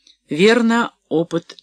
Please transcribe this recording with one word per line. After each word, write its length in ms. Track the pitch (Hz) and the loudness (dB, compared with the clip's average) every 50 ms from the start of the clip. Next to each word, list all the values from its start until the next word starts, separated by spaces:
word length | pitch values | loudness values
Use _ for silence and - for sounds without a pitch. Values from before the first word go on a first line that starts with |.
| _ _ _ _ _ - | _ _ _ _ _ -8
Верно, 640 | 143 151 190 220 226 247 226 226 226 233 233 - _ _ _ - | -2 2 2 2 4 2 2 0 0 0 -2 -6 _ _ _ -4
опыт 480 | - 160 170 - - 170 - - - - | -4 -4 -4 -4 -6 -8 -8 -10 -20 -14